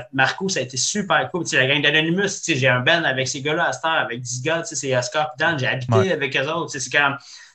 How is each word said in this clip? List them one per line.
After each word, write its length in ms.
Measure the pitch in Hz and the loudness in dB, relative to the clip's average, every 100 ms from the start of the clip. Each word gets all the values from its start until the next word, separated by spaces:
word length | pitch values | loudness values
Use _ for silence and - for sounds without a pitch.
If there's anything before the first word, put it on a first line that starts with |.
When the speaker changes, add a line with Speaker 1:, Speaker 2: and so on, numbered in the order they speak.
| 123 | -2
Speaker 1:
Marco, 340 | 135 131 - 190 | 0 0 0 -4
ça 140 | 165 | -2
a 20 | |
été 140 | 127 127 | -4 -4
super 520 | - 208 202 156 135 | -2 -2 0 0 0
cool. 140 | 175 | -4
Tu 60 | 160 | -2
sais, 80 | 147 | 2
la 100 | 131 | 4
gang 140 | 147 | 4
d'Anonymous, 420 | 147 156 160 175 | 4 2 2 2
tu 60 | 202 | 0
sais, 260 | - - 147 | -2 -2 2
j'ai 140 | 131 | 4
un 100 | 123 | 4
band 240 | 123 170 | 4 2
avec 240 | 156 131 131 | 2 0 -2
ces 140 | 147 | -4
gars-là 240 | 139 165 160 | -2 0 0
à 40 | |
cette 100 | 131 | -2
heure, 80 | 160 | -2
avec 280 | 160 135 120 | 0 -2 -4
dix 220 | 123 127 | -8 -6
gars, 180 | 131 165 | -2 -2
tu 60 | 165 | -4
sais, 80 | 147 | -6
c'est 200 | 139 127 | -2 0
Oscar 360 | - 156 151 | 0 0 -2
pis 80 | - | 0
Dan, 180 | 160 160 | 0 0
j'ai 60 | 120 | 0
habité 240 | 127 123 | -2 2
Speaker 2:
Ouais. 200 | 113 190 | 2 4
Speaker 1:
avec 260 | 160 139 139 | 2 0 0
eux 100 | 135 | 0
autres, 240 | 165 151 | -2 -4
tu 80 | 143 | -6
sais, 80 | 123 | -2
c'est 80 | 147 | 2
comme, 200 | 143 180 - - - | 2 0 -8 -20 -20